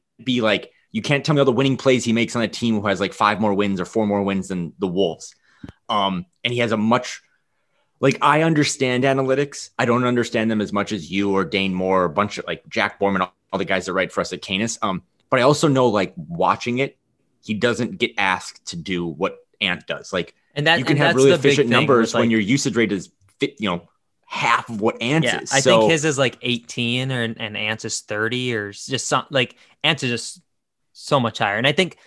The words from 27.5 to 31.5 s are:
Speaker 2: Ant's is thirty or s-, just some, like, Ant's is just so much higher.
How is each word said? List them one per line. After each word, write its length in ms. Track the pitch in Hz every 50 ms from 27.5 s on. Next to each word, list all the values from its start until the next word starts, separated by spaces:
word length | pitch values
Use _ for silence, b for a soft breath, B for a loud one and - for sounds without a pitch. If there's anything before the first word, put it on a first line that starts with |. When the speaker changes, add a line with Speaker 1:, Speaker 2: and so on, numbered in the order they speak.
| 107
Speaker 2:
Ant's 280 | 104 107 107 110 110 -
is 160 | 113 - -
thirty 540 | - - 107 104 107 113 120 123 127 123 120
or 160 | 110 104 101
s-, 160 | 101 - -
just 220 | - 131 123 - -
some, 180 | 151 131 - -
like, 260 | - 135 127 - - b b b b b -
Ant's 180 | 151 165 139 -
is 80 | 127
just 320 | 120 113 - - - - _ _ _ _ _ _ _ _ _ _ _ -
so 220 | - - 151 139
much 180 | 120 113 - -
higher. 180 | 117 104